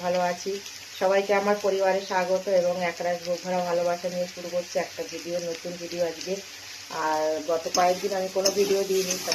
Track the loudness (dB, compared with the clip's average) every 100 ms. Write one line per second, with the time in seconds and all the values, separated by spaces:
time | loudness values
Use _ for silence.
0 | 0 2 2 0 -4 -6 -8 -14 -14 0
1 | 4 4 4 2 4 2 2 2 2 2
2 | 0 0 2 0 4 4 4 2 -2 -2
3 | -2 -2 -2 -4 -2 -2 0 0 0 0
4 | -2 -4 -4 -6 -4 -4 -2 -4 -4 -6
5 | -8 -8 -6 -4 -4 -6 -8 -8 -8 -2
6 | -2 -2 -6 -6 -6 -16 -16 -16 -10 -4
7 | 0 2 2 0 0 -2 2 4 4 4
8 | 0 -2 0 2 2 4 4 4 4 2
9 | 2 -2 0